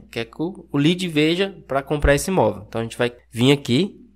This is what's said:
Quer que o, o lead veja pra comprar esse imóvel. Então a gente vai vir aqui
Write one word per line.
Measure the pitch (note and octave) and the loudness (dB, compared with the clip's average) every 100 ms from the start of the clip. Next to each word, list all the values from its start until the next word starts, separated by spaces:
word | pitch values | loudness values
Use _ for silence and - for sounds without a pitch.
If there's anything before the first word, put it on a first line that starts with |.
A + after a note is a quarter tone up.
| - | -12
Quer | A#2 | -10
que | A2+ - | -10 -8
o, | E3 G3+ - | -8 -10 -6
o | C#3+ | 0
lead | D3 F3+ F3+ | 2 0 -2
veja | D3+ D3+ F3 G3 F3+ - | 0 0 0 -4 -6 -4
pra | C3+ | -4
comprar | C#3 D3 D3 C#3+ | -2 0 2 2
esse | E3 | 2
imóvel. | F#3 A2 G2 G2+ | 2 2 0 -8
Então | A2+ | -8
a | |
gente | A2+ - | -6 -4
vai | A#2+ - _ | -4 -4 _
vir | A2+ B2+ | 0 4
aqui | C#3+ C#3+ A#2+ G3 - - | 4 2 0 0 -6 -20